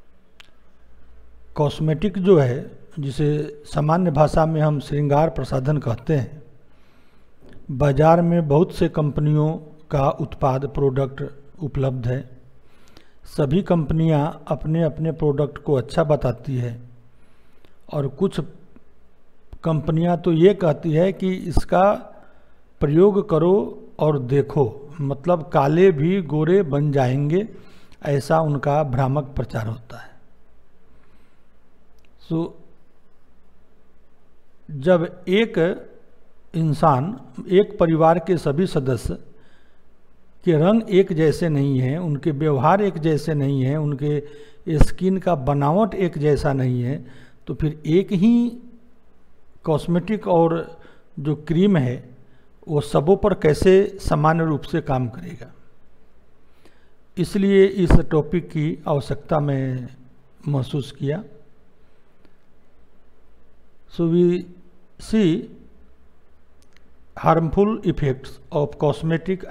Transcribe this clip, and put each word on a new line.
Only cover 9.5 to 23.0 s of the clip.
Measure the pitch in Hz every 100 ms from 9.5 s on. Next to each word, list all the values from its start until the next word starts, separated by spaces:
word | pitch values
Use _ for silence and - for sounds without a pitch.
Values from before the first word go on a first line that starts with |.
| 160 - - -
का | 147 139
उत्पाद | - 156 - 139 131 139
प्रोडक्ट | 143 139 131 131 - 139 - - -
उपलब्ध | 151 143 135 127 117
है। | 127 - - - - - - - - - - -
सभी | - 143 165
कंपनियां | 202 175 143 160 160 151 151 - -
अपने | 156 151 160
अपने | 160 151 160
प्रोडक्ट | 147 151 139 147 -
को | -
अच्छा | 139 - -
बताती | 156 147 131 117 - 127
है | 120 117 - - - - - - - - - - -
और | 156 139
कुछ | 131 190 - - - - - - - - - - - - -
कंपनियां | 165 156 156 160 170 170
तो | 175
ये | 160 180
कहती | 190 170 147 165
है | 151 185
कि | 185 190
इसका | 185 180 - - 180 196 240 - - - - - - - -
प्रयोग | 151 151